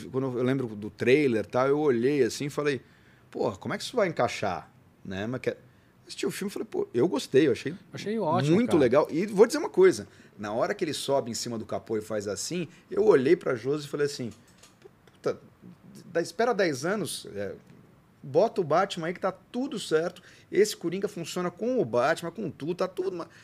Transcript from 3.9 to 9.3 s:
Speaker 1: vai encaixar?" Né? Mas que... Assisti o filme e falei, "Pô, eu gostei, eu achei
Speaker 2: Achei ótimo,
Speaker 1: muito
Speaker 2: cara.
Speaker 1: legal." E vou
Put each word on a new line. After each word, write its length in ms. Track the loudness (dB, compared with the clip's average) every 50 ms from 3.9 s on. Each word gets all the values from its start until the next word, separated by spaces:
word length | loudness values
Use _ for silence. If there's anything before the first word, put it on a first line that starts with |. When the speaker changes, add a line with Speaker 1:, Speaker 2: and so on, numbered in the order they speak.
| -2
Speaker 1:
vai 120 | 0 0 0
encaixar?" 600 | 2 0 0 0 0 -2 -4 -4 -4 -4 -8 -12 -20 _ _ _ _ _ -14
Né? 220 | -10 -8 -6 -6
Mas 140 | -6 -6 -6 -4
que... 140 | -6 -6 -6 -10 -20 _ _ _ _ _ _ _
Assisti 200 | -20 -12 -6 -4
o 40 | -4
filme 200 | -4 -4 -6 -8
e 20 | -8
falei, 140 | -8 -10 -8
"Pô, 200 | -4 -6 -4 -2 0
eu 140 | 0 0
gostei, 400 | 2 0 -2 -4 2 2 4 4
eu 60 | 4 2
achei 220 | 0 -4 -8 -10 -10 -14 -16 -14
Speaker 2:
Achei 260 | -10 -8 -6 -4 -2
ótimo, 360 | -2 0 0 0 2 4 4
Speaker 1:
muito 120 | 4 4 4
Speaker 2:
cara. 80 | 4 4
Speaker 1:
legal." 260 | 4 6 6 4 4 2
E 160 | 0 -2 -2
vou 200 | 0